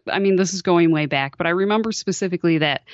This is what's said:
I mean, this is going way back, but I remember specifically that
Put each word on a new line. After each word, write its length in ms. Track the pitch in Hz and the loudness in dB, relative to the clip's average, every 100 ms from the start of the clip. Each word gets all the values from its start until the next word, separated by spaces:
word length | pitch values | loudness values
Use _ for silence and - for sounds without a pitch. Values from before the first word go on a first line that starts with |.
| - | -4
I 60 | 180 | 0
mean, 180 | 196 185 | 2 2
this 200 | 190 190 | 0 -2
is 80 | |
going 260 | 185 175 165 | 2 4 4
way 160 | 156 147 | 2 0
back, 320 | 143 139 - | -2 -2 -4
but 80 | 165 | -2
I 60 | |
remember 400 | 175 196 214 226 | 0 0 0 -2
specifically 680 | 208 - 180 190 175 170 160 | -6 -6 -6 -4 -2 0 2
that 240 | 151 135 - | 0 -2 -8